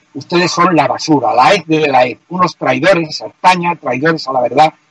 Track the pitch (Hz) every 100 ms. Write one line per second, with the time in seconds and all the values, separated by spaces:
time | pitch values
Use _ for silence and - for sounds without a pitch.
0 | _ - - 175 170 - 175 160 135 120
1 | - 143 117 113 143 196 160 156 147 127
2 | 127 113 - 175 - - 143 131 170 180
3 | 156 - 107 - 185 180 170 165 143 123
4 | 156 160 135 131 147 135 156 - _